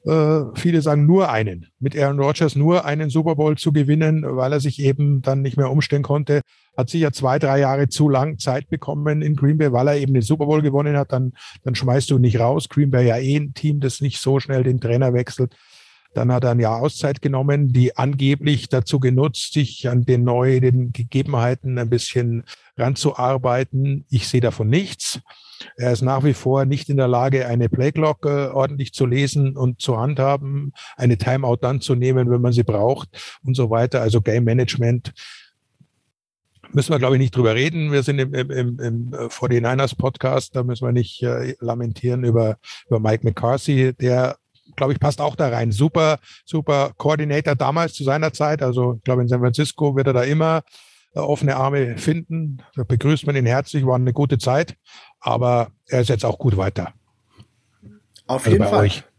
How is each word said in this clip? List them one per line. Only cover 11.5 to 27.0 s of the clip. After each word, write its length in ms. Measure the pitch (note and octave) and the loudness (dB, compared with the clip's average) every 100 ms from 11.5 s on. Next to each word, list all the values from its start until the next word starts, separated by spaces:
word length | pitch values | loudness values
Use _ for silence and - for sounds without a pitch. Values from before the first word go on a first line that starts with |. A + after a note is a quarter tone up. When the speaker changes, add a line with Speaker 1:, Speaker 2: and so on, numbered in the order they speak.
| - | -10
Speaker 1:
dann 120 | C3 A#2 | -6 -2
schmeißt 360 | A#2+ C3 - | 0 0 2
du 80 | C3+ | 2
nicht 220 | B2 A2+ | 4 4
raus. 260 | A#2 C3 - | 2 0 -2
Green 240 | - C#3+ | 0 2
Bay 160 | B2+ B2 | 4 2
ja 100 | A#2 | 2
eh 200 | C3+ D3 | 0 -2
ein 160 | C#3+ | -2
Team, 260 | - D3+ D3 | -4 -2 0
das 220 | C3+ - | -2 -2
nicht 180 | C#3 - | -4 -2
so 220 | C#3 C3+ | 0 0
schnell 220 | - C3+ | 0 0
den 180 | B2+ B2+ | 0 0
Trainer 320 | A#2 A#2+ C3 | 0 2 2
wechselt. 420 | B2 B2 - B2+ _ _ - - _ _ - | 0 -2 -4 -4 _ _ -20 -20 _ _ -2
Dann 160 | A#2 | 0
hat 120 | B2 | 2
er 80 | B2 | 2
ein 80 | A#2+ | 2
Jahr 200 | A2 A2+ | 0 0
Auszeit 440 | B2+ - C#3+ C#3+ | -4 -2 -4 -2
genommen, 500 | D3 C3+ C#3 C#3+ C#3 | -4 -2 0 0 2
die 240 | B2+ B2 - | 2 2 0
angeblich 720 | C3 C#3 C3+ C#3+ D3 C#3+ - | -2 0 0 0 0 -2 0
dazu 300 | B2+ - C#3+ | -2 0 0
genutzt, 540 | C3 B2+ D3 - - | 2 2 0 -2 -6
sich 360 | D3+ B2 - B2+ | -2 -4 -4 -2
an 140 | B2 | 0
den 200 | B2 B2 | 2 2
neuen 680 | B2 A#2+ C3 B2+ B2+ B2+ B2 | 2 2 2 2 2 2 -2
Gegebenheiten 840 | B2 A#2+ C3+ C3+ B2 A#2+ B2+ C3 B2 | -6 -4 -2 0 0 0 -2 -4 -4
ein 100 | A#2 | -2
bisschen 540 | A#2+ - B2+ A#2+ A#2 - - _ - | -2 -2 -2 -2 -4 -8 -20 _ -4
ranzuarbeiten. 1300 | A#2+ C3 D3 - B2+ C3+ B2+ B2 C3 C3+ C#3 C#3 - | -2 0 -2 0 -2 0 0 0 -2 -2 -2 -4 -2
Ich 160 | C3 - | -4 0
sehe 120 | B2 | 0
davon 300 | A#2+ - G#2+ | 0 0 0
nichts. 520 | D3+ F#3+ - - B2+ _ - - - - - | 0 -2 -8 -8 -10 _ -20 -20 -20 -20 -6
Er 160 | B2 | -2
ist 120 | A2+ | 0
nach 200 | B2+ C3+ | 0 2
wie 120 | D3 B2+ | 2 0
vor 300 | C3 C3+ C3 | 0 0 0
nicht 240 | C#3 - | -2 -2
in 80 | |
der 100 | C#3+ | 0